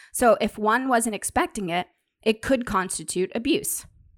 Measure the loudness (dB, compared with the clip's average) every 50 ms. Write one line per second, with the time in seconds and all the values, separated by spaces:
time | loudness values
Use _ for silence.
0 | -20 -10 -2 2 4 4 6 4 2 -2 -2 -2 0 2 2 2 2 2 2 2
1 | 2 0 -6 -6 -6 -2 -2 -2 -2 -2 -4 -6 -4 -2 -2 -2 -4 _ _ _
2 | _ _ _ _ 0 0 0 0 2 0 0 0 0 -2 -2 -2 -2 -2 -6 -8
3 | -8 -6 -2 -2 -2 -2 -4 -4 -2 0 0 0 -2 -4 -6 -8 -10 -14 _ -20
4 | -20 _ _